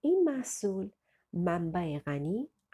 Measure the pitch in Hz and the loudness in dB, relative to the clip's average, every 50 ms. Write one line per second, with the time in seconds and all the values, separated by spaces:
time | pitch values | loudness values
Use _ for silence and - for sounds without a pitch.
0 | - 285 359 381 359 311 277 262 254 - - - - 202 190 190 190 202 - _ | 4 4 4 6 4 4 2 0 -4 -6 -6 -4 -2 -2 -2 -2 -4 -6 -8 _
1 | _ _ _ _ _ _ - 170 175 180 170 175 175 165 160 180 175 160 147 147 | _ _ _ _ _ _ -4 0 0 2 2 0 -2 -2 -2 -2 -2 -2 -4 -4
2 | - - 143 143 143 156 185 226 285 320 _ _ _ _ | -4 -4 -4 -2 -2 -2 -2 -2 -4 -6 _ _ _ _